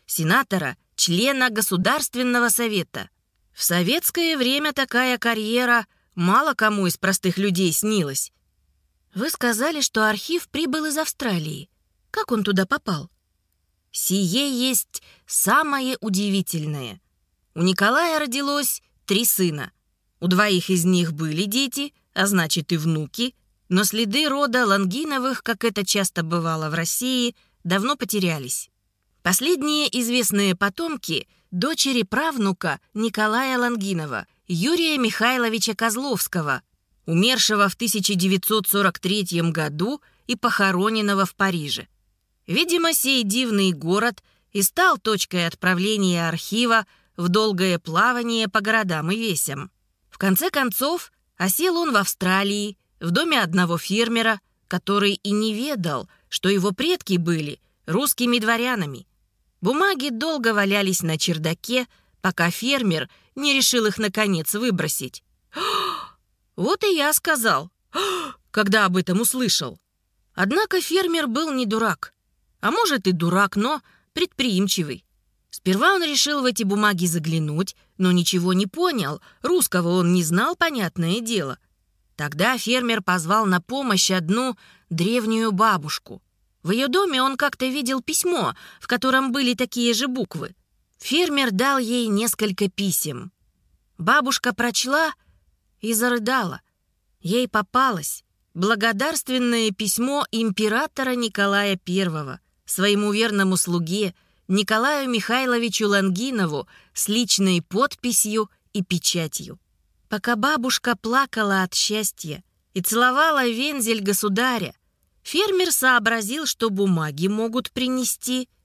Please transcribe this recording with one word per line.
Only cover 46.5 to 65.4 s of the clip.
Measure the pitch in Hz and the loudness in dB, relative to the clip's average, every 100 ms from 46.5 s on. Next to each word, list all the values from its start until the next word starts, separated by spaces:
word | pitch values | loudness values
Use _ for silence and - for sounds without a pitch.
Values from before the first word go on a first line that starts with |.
| 214 240 226 - _ _ - | 0 2 2 0 _ _ -4
в | 175 | 0
долгое | 196 220 185 185 170 | 2 2 2 2 0
плавание | - 165 226 247 233 226 220 | 0 2 2 2 -2 -2 0
по | 214 | 0
городам | 208 220 196 160 156 | 2 0 0 -2 -2
и | 214 | -2
весям. | 226 160 - 139 - _ _ _ _ | -2 -2 -4 -6 -12 _ _ _ _
В | - | -2
конце | 196 190 349 | 0 2 0
концов, | 285 254 - 277 349 - _ _ _ | 0 0 0 -2 -2 -6 _ _ _
осел | 185 190 359 339 | -2 0 0 2
он | 330 | 0
в | 214 | 0
Австралии, | 185 - 180 190 202 208 208 196 _ _ | 0 -2 0 2 0 -2 -4 -10 _ _
в | 165 | -2
доме | 180 330 277 | 0 2 2
одного | 180 180 175 170 | 2 2 2 0
фермера, | - 202 233 233 226 208 - _ _ | -2 0 0 2 0 -2 -6 _ _
который | 180 - 202 202 | -6 0 2 2
и | - 202 | 0 -2
не | 208 220 | 0 0
ведал, | 214 277 262 170 135 - _ _ | -2 -4 -4 -4 -4 -8 _ _
что | - 185 | -2 2
его | 202 196 | 2 2
предки | 185 302 359 - 180 | 0 0 -2 0 0
были | 165 165 147 - _ _ - | 2 -2 -4 -10 _ _ -2
русскими | 180 285 - 240 247 | 0 0 0 2 2
дворянами. | 214 226 247 233 147 135 - _ _ _ _ _ | 2 0 0 -2 -4 -8 -16 _ _ _ _ _
Бумаги | 180 285 392 320 285 | -2 2 2 0 -4
долго | 226 320 302 226 | -4 -4 0 0
валялись | 208 196 202 190 180 | 2 2 2 2 0
на | 165 160 | -2 -2
чердаке, | - 160 156 170 - 254 247 _ _ _ | -2 -2 -2 -4 -2 -2 -2 _ _ _
пока | 190 175 170 | -4 0 -2
фермер | - 240 277 220 160 - _ _ - | 0 -2 0 2 0 -4 _ _ -4
не | 285 | 0
решил | 269 - 247 214 | 2 2 2 0
их, | 190 | 0
наконец, | 214 202 208 175 156 | -2 0 0 0 -2
выбросить. | 208 247 180 156 - 127 - - _ | -2 -2 -2 -2 -4 -8 -14 -20 _